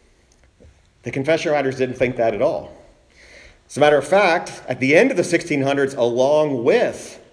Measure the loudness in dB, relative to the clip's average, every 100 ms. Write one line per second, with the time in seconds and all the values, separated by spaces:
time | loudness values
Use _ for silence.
0 | _ _ _ _ _ _ -20 _ _ _
1 | -10 -6 -2 0 0 -2 -2 -2 -4 -2
2 | -4 0 -2 0 -2 -2 -10 -20 -20 _
3 | _ _ -20 -20 -20 _ _ 2 4 4
4 | 2 2 2 0 -4 -14 -12 -4 2 4
5 | 4 2 -2 -2 -2 -2 0 0 -2 0
6 | -2 2 2 2 0 0 2 2 0 -4
7 | -16 -20 -20